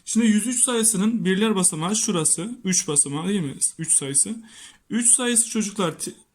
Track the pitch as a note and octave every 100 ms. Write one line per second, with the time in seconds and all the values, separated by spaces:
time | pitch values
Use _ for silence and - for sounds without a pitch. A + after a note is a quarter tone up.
0 | - A3 A3+ G#3 A3 B3 - A#3+ A3+ F#3
1 | G#3+ A#3 F3 F#3+ A3 G3 F3+ D#3+ E3+ G#3+
2 | - F3 D3+ - F#3+ B3 F#3+ F3+ - D3
3 | C#3+ C#3+ F3 G3+ D3 D3+ - - D#3+ -
4 | C#3 C#3+ G3 A#3 - - - - - A3
5 | A#3 - B3 A#3+ - A3 G#3 G#3 F3 D3+
6 | - - _